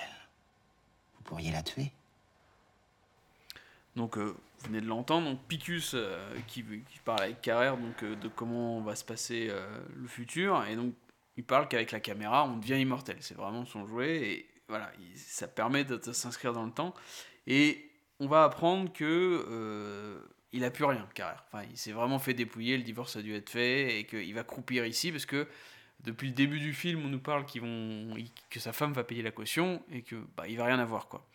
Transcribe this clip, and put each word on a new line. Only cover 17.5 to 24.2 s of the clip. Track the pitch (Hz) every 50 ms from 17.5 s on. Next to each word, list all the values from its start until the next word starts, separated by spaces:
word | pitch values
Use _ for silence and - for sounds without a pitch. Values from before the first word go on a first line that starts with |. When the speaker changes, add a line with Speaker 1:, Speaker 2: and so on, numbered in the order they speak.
| 131 139 147 151 151 - - - _ _ _ _ _ -
Speaker 3:
on | 143 139
va | 151 160 156
apprendre | 143 143 - 170 170 185 190 190 175 175
que, | - 156 151 165 175 185 185 175 156 - -
euh, | 113 113 110 107 107 104 104 104 101 101 104 107 98 73 50 50 - _ _ _ -
il | 123 127
a | 123
plus | 123 139 147
rien, | 143 135 110 98 - -
Carrère. | - 95 82 76 - - - -
Enfin, | 107 101 -
il | 120
s'est | 117 - 107 107
vraiment | 117 120 127 135 135
fait | 131 135 127
dépouiller, | 120 117 110 - 117 113 120 131
le | 131 120
divorce | 117 110 123 120 - -
a | 110 107
dû | 107 107
être | 104 101 -
fait, | - 120 120 123 127 139 139 127 113 104
et | 107
qu'il | - 110 110